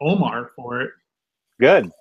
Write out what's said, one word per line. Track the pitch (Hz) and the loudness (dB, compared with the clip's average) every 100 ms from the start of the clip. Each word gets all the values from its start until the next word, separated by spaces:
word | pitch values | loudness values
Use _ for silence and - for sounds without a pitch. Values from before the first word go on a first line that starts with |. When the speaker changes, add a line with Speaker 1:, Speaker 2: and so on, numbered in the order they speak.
Speaker 1:
Omar | 147 196 131 117 120 | -2 0 -2 -4 -10
for | - 120 120 | -16 -12 -8
it. | 135 - _ _ _ _ _ - | -8 -12 _ _ _ _ _ 0
Speaker 2:
Good. | 127 185 95 - | 4 4 0 -10